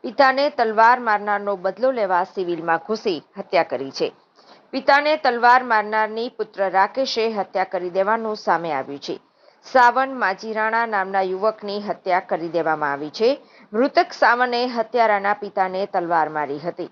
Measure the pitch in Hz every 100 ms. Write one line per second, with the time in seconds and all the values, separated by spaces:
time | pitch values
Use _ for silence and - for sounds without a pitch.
0 | - 214 269 262 294 294 226 214 226 247
1 | 233 208 208 202 202 196 190 190 254 254
2 | 196 180 185 - 175 170 170 165 - 220
3 | 226 156 _ 196 - 175 156 127 135 -
4 | 165 _ _ _ - - _ 262 262 285
5 | 294 302 269 240 240 254 247 220 208 220
6 | 214 220 247 - 214 - 190 185 202 247
7 | 262 233 226 214 190 190 175 185 180 185
8 | 202 226 220 214 - 165 170 139 135 143
9 | - - _ _ _ _ - 262 240 240
10 | 269 262 196 190 220 220 220 226 233 208
11 | 190 196 185 185 214 214 208 202 208 165
12 | 190 175 - 180 165 165 160 151 147 143
13 | 151 - 226 277 - - - 208 285 330
14 | 349 - - 240 247 240 254 240 220 247
15 | 226 208 196 208 202 202 185 185 196 190
16 | 170 170 151 156 143 143 170 170 170